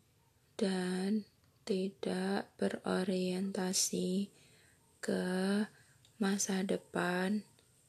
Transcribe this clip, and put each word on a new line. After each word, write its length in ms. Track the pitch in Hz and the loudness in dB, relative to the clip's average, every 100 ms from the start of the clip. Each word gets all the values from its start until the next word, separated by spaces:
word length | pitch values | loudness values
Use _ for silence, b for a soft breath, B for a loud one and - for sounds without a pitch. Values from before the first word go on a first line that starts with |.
| - _ _ _ _ - | -20 _ _ _ _ -2
dan 640 | 196 185 180 185 190 214 202 _ _ _ | 0 0 0 0 0 -2 -4 _ _ _
tidak 880 | - 190 190 - - 185 190 196 - - | -4 -2 -2 -4 -4 -2 0 -2 -4 -2
berorientasi 1700 | 196 - 190 185 185 185 185 180 196 196 185 190 - 180 185 185 202 b b b b b b _ | 0 0 -2 0 0 0 0 0 -2 -2 0 0 0 0 0 0 -2 b b b b b b _
ke 280 | - 190 180 185 190 202 214 b b b - - | -2 -2 0 0 2 2 0 b b b -16 -4
masa 480 | 190 196 - 190 190 | 0 0 0 0 0
depan 800 | 180 - 180 175 180 185 214 - - - _ | -2 -2 0 2 2 0 -2 -4 -14 -20 _